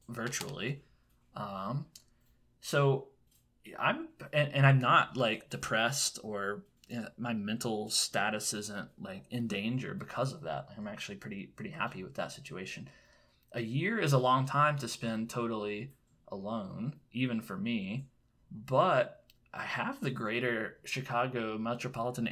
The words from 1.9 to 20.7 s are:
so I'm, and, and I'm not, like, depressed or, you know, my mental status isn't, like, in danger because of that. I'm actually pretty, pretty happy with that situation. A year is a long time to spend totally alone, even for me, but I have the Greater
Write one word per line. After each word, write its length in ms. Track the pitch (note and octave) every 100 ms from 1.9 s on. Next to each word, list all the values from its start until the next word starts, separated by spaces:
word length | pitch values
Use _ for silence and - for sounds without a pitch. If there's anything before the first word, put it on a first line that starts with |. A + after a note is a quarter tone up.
| - - _ _ _ _ _
so 480 | - D3 C#3 C3+ - _ _ _ _ _ - -
I'm, 300 | C3 C4 E4 - -
and, 200 | D3+ C#3+
and 120 | D3 C#3
I'm 140 | C3+
not, 360 | B2 D#3 - -
like, 340 | A#2+ A2+ -
depressed 720 | - - A2+ A2+ C#3 - -
or, 400 | A2 G#2 G2+ G2+ F#2+ _ -
you 80 | A#2
know, 60 | A2 -
my 160 | B2
mental 560 | A2+ G2+ A2+ A#2+ G#2+ G#2+
status 640 | - - G#2+ G2+ G#2+ -
isn't, 360 | G#2+ G2+ G2+ F#2 -
like, 240 | G2 F#2+ -
in 180 | A#2+ A#2
danger 460 | G2+ G#2+ B2+ C3
because 400 | F#2+ - - C3+
of 80 | -
that. 280 | E2 C#2+ - G2+
I'm 100 | G#2
actually 260 | G#2 - G2
pretty, 300 | - G2 F#2+
pretty 240 | - A2
happy 320 | - A2 F#2+
with 120 | F#2 -
that 180 | F2
situation. 560 | - - F2+ F#2 - - - _ _ _ _ _
A 80 | -
year 380 | A2+ C3 F3+ A3+
is 140 | E3
a 40 | C#3
long 280 | B2+ C3 C3+
time 320 | C#3+ D3 D3
to 100 | A#2
spend 420 | - A#2 A2 A2+
totally 640 | B2 A#2 A2 G#2 G#2 C3 - _ _ -
alone, 640 | G2+ G2 A2+ F#2+ F2+ A#2 - _
even 300 | A#2 B2+ A2+
for 160 | A2 F#2+
me, 500 | G#2+ A#2 F#2+ A#2 C#3 _ _ _ _
but 760 | G#2+ G#2+ C3 F#3 C#3+ - - - _ _
I 100 | -
have 360 | - - E3 C4+
the 100 | F#3
Greater 640 | A#2+ A2 A#2 B2 A#2 A2